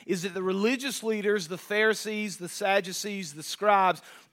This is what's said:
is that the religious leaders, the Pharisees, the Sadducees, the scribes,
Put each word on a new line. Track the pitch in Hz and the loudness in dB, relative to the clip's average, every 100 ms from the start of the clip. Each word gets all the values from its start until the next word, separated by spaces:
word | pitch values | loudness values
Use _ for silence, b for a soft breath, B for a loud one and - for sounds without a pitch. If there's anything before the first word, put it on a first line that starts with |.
| - | -6
is | 190 | -4
that | 185 | -4
the | 180 | -4
religious | 185 190 214 254 269 - | -2 0 2 0 -2 -4
leaders, | 220 214 202 208 160 | -2 0 0 0 -2
the | 180 | -10
Pharisees, | - 208 220 214 208 214 214 160 | -2 2 2 2 -2 -4 -6 -8
the | 175 | -12
Sadducees, | - 202 196 185 180 208 202 175 | -4 2 2 2 -4 -6 -6 -8
the | 147 | -12
scribes, | 156 - 208 202 190 165 B B B | -12 0 4 6 6 2 B B B